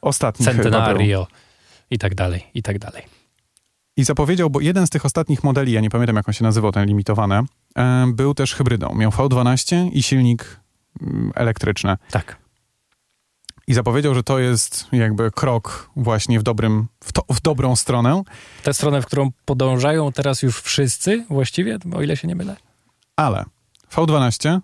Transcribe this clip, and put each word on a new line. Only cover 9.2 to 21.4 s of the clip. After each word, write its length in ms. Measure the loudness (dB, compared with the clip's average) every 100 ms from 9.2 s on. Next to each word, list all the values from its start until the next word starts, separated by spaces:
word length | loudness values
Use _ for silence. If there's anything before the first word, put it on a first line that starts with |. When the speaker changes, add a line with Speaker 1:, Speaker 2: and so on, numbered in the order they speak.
| 2
Speaker 1:
dwanaście 580 | 2 2 2 0 0 0
i 100 | 0
silnik, 560 | 2 4 4 2 -2 -20 _ _ _ -12
mm, 300 | -8 -4 -4 -2
elektryczny. 640 | -2 -2 -2 -2 -2 -4 _
Speaker 2:
Tak. 260 | -6 -6 -14 _ _ _ _ _ _ _ _ _ _ -20 -20 0
Speaker 1:
I 60 |
zapowiedział, 420 | 0 2 0 2 0
że 80 |
to 160 | 0 0
jest 480 | 2 0 -2 -6 -4
jakby 400 | 0 0 2 -2
krok 580 | 0 0 -2 -4 -16 -14 -6
właśnie 440 | -2 0 2 0
w 40 |
dobrym, 440 | 2 0 0 0 -2 _
w 100 | -6
to, 100 | -4 -2
w 80 | -2
dobrą 340 | 0 0 0 0
stronę. 480 | 0 0 2 0 -2 -14 -20 -6
Speaker 2:
Tę 100 | -4
stronę, 280 | 0 0 0
w 40 | -2
którą 240 | -2 -2 -4 -6
podążają 680 | -2 0 2 2 0 -2
teraz 300 | -2 -2 0
już 200 | -2 -4
wszyscy 640 | -4 -2 0 -2 -2 -2 -2
właściwie, 480 | -2